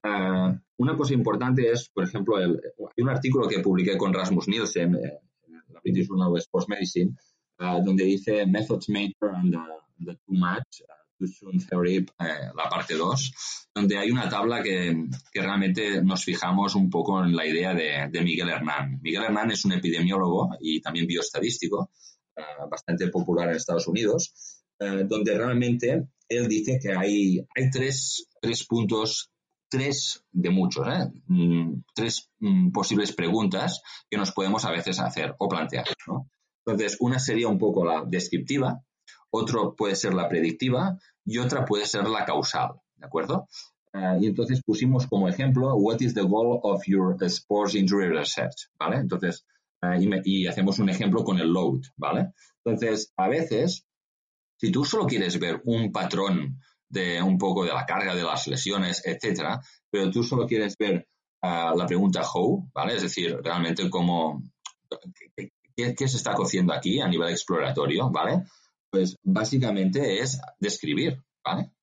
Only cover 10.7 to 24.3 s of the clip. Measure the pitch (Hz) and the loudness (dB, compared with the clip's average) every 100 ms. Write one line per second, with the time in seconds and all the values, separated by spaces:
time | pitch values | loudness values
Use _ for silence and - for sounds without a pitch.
10.7 | - - 76 _ _ 92 95 101 92 - | -16 -20 -20 _ _ -8 -8 -4 -2 0
11.7 | 90 90 92 95 _ 82 78 65 76 80 | 0 2 2 -2 _ -6 -6 -8 -6 -4
12.7 | 85 80 80 85 135 135 - - - - | -4 -4 -2 0 0 -4 -8 -12 -12 -10
13.7 | 104 101 101 101 123 104 101 110 120 98 | 0 0 2 0 0 -2 -2 -2 -2 -2
14.7 | 92 87 82 80 65 _ 101 95 101 95 | -2 0 0 -2 -8 _ -4 -2 2 2
15.7 | 92 104 98 92 92 - 90 90 95 98 | 2 0 2 2 2 -2 -2 0 2 2
16.7 | 101 95 90 85 98 90 85 78 80 90 | 4 2 2 2 2 4 2 2 0 0
17.7 | 90 78 71 71 82 87 82 87 76 76 | 0 0 -2 -2 0 0 0 -2 -2 -2
18.7 | 73 69 67 78 90 110 104 113 101 101 | -4 -4 -6 -4 -2 0 0 0 0 0
19.7 | 92 90 85 92 98 92 139 185 - 80 | 0 0 0 2 2 2 2 0 -2 -4
20.7 | 78 78 80 82 85 - 76 110 127 85 | -4 -4 -4 -2 -2 -4 -4 -4 -4 -4
21.7 | 82 - _ - _ _ - 78 73 71 | -4 -4 _ -20 _ _ -16 -14 -12 -10
22.7 | 78 - 85 90 92 87 85 85 82 - | -10 -6 -2 0 -2 0 0 2 -2 -2
23.7 | 85 85 98 107 127 170 | -2 0 0 2 0 -2